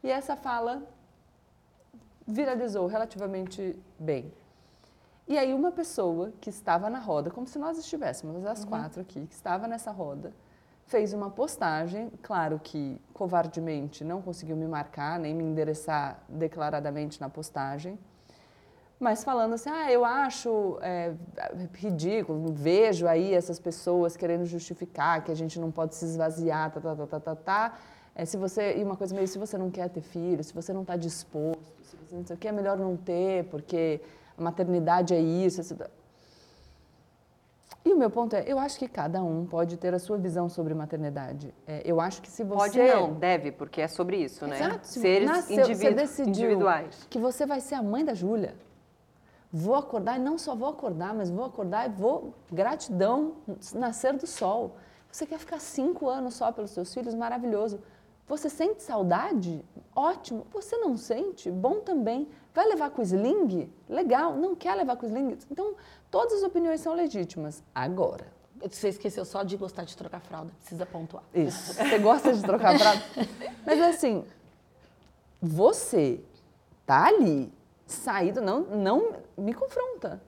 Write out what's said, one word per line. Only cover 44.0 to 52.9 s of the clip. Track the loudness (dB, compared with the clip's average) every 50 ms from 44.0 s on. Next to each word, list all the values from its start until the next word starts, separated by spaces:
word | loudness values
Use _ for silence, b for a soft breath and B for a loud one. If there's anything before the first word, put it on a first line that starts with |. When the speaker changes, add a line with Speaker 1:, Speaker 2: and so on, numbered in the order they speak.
| -2 0 0 0
Speaker 3:
isso, | -2 -2 -4 -8 -8 -6
né? | -4 -2
Speaker 1:
Exato, | -2 -2 -2 -4 -8 -10
se | -8 2
Speaker 3:
Seres | 4 6 6 8 6 6
Speaker 1:
nasceu, | 4 2 2 2 6 6
Speaker 3:
individu-, | 6 6 6 4
Speaker 1:
você | 4 4 6
decidiu | 6 2 0 0 0 0 2 2 2 4
Speaker 3:
individuais. | 4 4 6 6 4 4 2 0 -8 -14 -18 -20 -8
Speaker 1:
que | -4 0
você | 0 0 0 0 0
vai | 0 0 -4
ser | -4 -4 -4
a | -4 -2
mãe | -2 0 0 0
da | 0 0
Júlia. | -2 0 0 0 0 0 -2 -6 -12 -20 -20 -20 -20 _ _ _ _ _ _ _ b b b b b b b
Vou | -6 -4 0 2 2
acordar | 2 0 -2 -4 -4 -2 -2 -2 0
e |
não | 0 0 -2 -2
só | -4 -6 -4
vou | -4 -4 -4
acordar, | -4 -4 -6 -6 -4 -4 -4 -4 -4
mas | -4 -2 -2
vou | -2 -4 -4
acordar | -6 -6 -6 -6 -2 -2 -2 -2 -2
e | -4
vou, | 0 2 2 2 2 -4 -10 -14 -16 -14 _
gratidão, | 0 0 2 2 0 -4 -6 -4